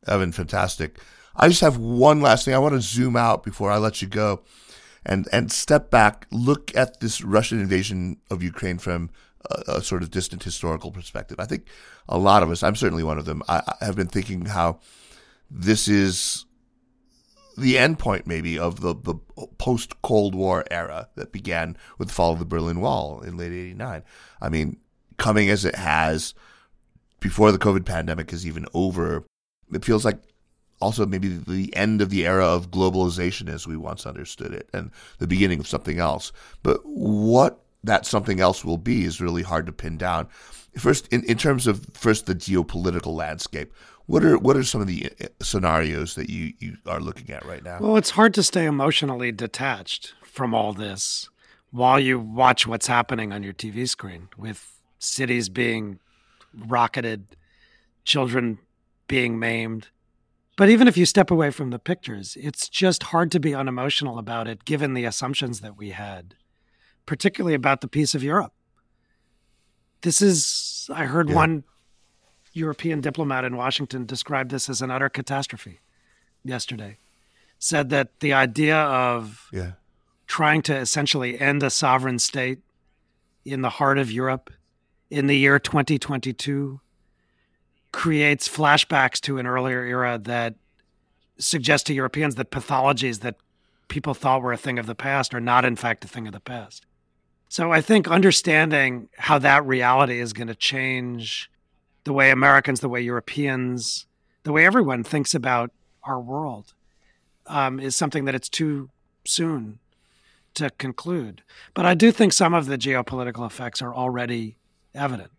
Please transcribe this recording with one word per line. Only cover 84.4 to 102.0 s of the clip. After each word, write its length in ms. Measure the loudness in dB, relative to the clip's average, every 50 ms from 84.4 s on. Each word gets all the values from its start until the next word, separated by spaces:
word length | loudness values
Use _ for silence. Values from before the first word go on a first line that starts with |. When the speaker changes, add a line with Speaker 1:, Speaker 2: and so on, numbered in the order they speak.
| _ -16 -20 _ _ _ _ _ _ _ _ _ _ _
Speaker 2:
in 180 | -4 -2 0 2
the 80 | 2 4
year 220 | 6 6 6 4
twenty 400 | 2 2 2 2 2 2 0 -2
twenty-two 800 | -2 -4 -6 -6 -6 -6 -8 _ -6 -4 -4 -4 -4 -6 -8 -14 _ _ _ _ _ _ _ _ _ _ _ _ _ _ _ _ _ _ _ _ _ _
creates 560 | -10 -4 -2 0 2 4 4 4 4 2 -2 -6
flashbacks 720 | -4 2 4 6 6 6 4 _ 2 2 2 2 0 -4
to 160 | -6 -6 -6 -4
an 100 | -4 -2
earlier 360 | -2 0 0 0 -2 -2 -4
era 340 | -4 -2 0 0 0 0 -4
that 340 | -4 -4 -2 -2 -2 -2 -4 _ _ _ _ _ _ _ _ _ _ _ _ _ _ _ _ _
suggest 500 | -4 -2 -2 -2 2 2 2 2 2 -2
to 60 | -2
Europeans 420 | -2 -2 -2 -2 -2 -2 -2 -2
that 160 | -4 -8 -8
pathologies 680 | -8 -10 -4 -2 0 2 2 2 2 2 -2 -4 -4 -4
that 140 | -8 -8 -10 _ _ _ _ _ _ _ _ _ _ _
people 260 | -10 -6 -4 -6 -6
thought 280 | -2 2 2 2 2
were 120 | 2 -2 -4
a 40 | -4
thing 220 | -4 -6 -6 -4
of 60 | -6
the 100 | -8 -10
past 380 | _ -4 -2 0 0 0 -2 -4
are 80 | -6
not, 220 | -2 2 4 4 4
in 120 | 2 0
fact, 280 | 0 -2 -4 -4 -4 -6
a 40 | -16
thing 200 | -14 -12 -12 -12
of 60 | -14
the 60 | -14
past. 460 | _ -14 -14 -14 -14 -16 -20 -20 _ _ _ _ _ _ _ _ _ _ _ _ _ _
So 240 | -4 -4 0 4
I 80 | 4 2
think 280 | 4 6 6 6 6 6
understanding 960 | 4 6 6 8 6 6 2 4 4 4 4 4 4 2 2 2 0 -4 -10 -16 _ -8
how 220 | 2 2 4 4
that 260 | 6 6 6 6 6
reality 540 | 4 0 2 4 4 6 6 4 4 2 -2
is 140 | -4 -6 -6
gonna 220 | -8 -10 -10 -8
change 920 | _ -2 -2 -2 0 -2 -2 -2 -2 -4 -6 -8 -8 -8 -8 -10 -10 -10 -14 _ _ _ _ _ _ _ _ _ _